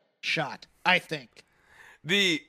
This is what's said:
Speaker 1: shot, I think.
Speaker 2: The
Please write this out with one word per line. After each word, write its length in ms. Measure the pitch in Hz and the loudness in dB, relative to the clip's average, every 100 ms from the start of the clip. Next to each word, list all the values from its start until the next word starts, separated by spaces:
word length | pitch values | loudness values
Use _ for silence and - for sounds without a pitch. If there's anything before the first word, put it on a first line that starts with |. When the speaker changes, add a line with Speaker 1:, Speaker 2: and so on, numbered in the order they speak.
| _ _ | _ _
Speaker 1:
shot, 480 | - - 143 190 - _ 175 | -4 -4 -4 -10 -18 _ 0
I 140 | 180 | 0
think. 440 | - 156 120 - _ _ _ - - - | 0 -10 -12 -20 _ _ _ -20 -20 -16
Speaker 2:
The 380 | 151 202 190 156 | -2 0 2 0